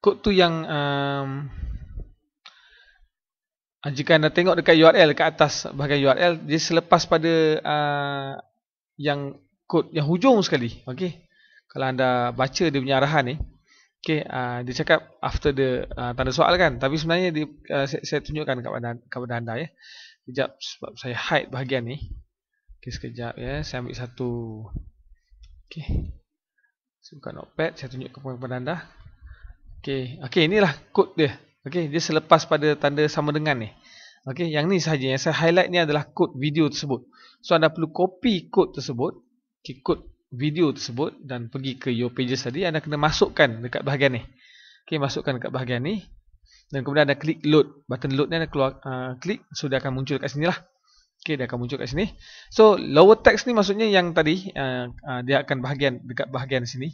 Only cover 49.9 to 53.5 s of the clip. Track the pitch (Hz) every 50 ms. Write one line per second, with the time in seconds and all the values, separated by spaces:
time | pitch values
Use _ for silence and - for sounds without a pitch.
49.9 | 131 131 131 127 147 135 - 139 - 143 151 175 180 - - _ _ _ _ _
50.9 | _ _ _ _ _ _ - - 156 135 127 120 - 120 120 123 143 135 113 120
51.9 | 127 156 202 208 - - - - - - - - - - 220 220 202 - - -
52.9 | 139 147 170 196 220 214 - 277 - 214 - 262